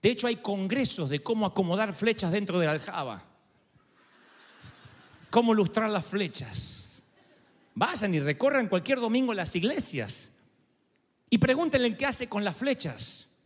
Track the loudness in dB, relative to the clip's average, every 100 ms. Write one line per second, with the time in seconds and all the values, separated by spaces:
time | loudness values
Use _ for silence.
0 | 2 2 0 -2 -2 -2 0 0 0 -2
1 | -2 -4 -2 0 0 0 0 2 0 0
2 | 0 0 0 0 0 0 2 0 -4 -6
3 | -6 -8 -14 _ _ _ _ _ _ _
4 | _ _ -20 -20 -20 -20 -20 -20 -20 -20
5 | -20 -20 2 4 6 4 4 2 0 -2
6 | -2 -4 -4 -6 -8 -8 -8 -10 -12 -18
7 | _ _ _ _ _ _ _ -2 0 0
8 | 0 0 0 2 2 2 2 0 0 0
9 | 2 2 2 0 -2 0 0 0 -2 -4
10 | -6 -8 -12 _ _ _ _ _ _ _
11 | _ _ _ 4 4 4 4 4 2 0
12 | -2 -2 -4 -2 -2 -2 -2 0 -4 -6
13 | -10 -10 -18 _